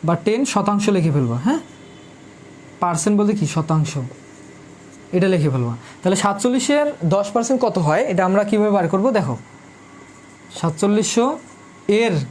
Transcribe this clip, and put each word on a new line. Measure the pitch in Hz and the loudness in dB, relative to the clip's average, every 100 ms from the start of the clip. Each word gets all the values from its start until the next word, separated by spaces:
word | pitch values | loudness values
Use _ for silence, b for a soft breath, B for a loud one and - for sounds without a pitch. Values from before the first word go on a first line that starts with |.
বা | 165 165 | 0 0
টেন | 208 226 | 0 0
শতাংশ | 269 208 202 202 208 | 0 0 0 0 2
লিখে | 196 165 | 2 2
ফেলবা। | 143 120 120 | 0 0 0
হ্যাঁ, | 175 311 - - - - - - - - - - - - | -2 -2 -6 -20 -20 -20 -20 -20 -20 -20 -20 -20 -20 -4
পার্সেন্ট | 175 165 202 208 | -2 0 0 2
বলতে | 208 | 2
কি? | 208 151 | 0 -2
শতাংশ, | 160 156 156 151 143 123 - - - - - - - - - - | -2 0 0 0 -4 -10 -14 -20 -20 -20 -20 -20 -20 -20 -20 -4
এটা | 185 190 | 0 2
লিখে | 180 151 | 2 0
ফেলবা। | 131 120 117 B B | 0 -2 -6 B B
তাহলে | 185 196 | -2 0
সাতচল্লিশের | 202 202 247 254 254 294 294 - | 0 0 0 0 2 0 0 -2
দশ | 165 196 202 | 0 0 0
পার্সেন্ট | 233 233 262 | -2 0 0
কত | 240 180 | 0 0
হয়, | 156 165 | 0 2
এটা | 262 190 | 2 0
আমরা | 185 196 | 2 2
কীভাবে | 208 214 208 | 2 0 2
বার | 202 165 | 2 0
করবো? | 190 233 | 0 2
দেখো, | 220 131 117 - - - - - - - - - - - - | 0 -2 -6 -12 -20 -20 -20 -20 -20 -20 -20 -20 -20 -20 -6
সাতচল্লিশশো | 170 160 202 208 - - 247 311 - - - - - | -6 0 0 2 0 0 0 -2 -12 -20 -20 -10 0
এর | 208 226 160 127 | 2 2 0 -4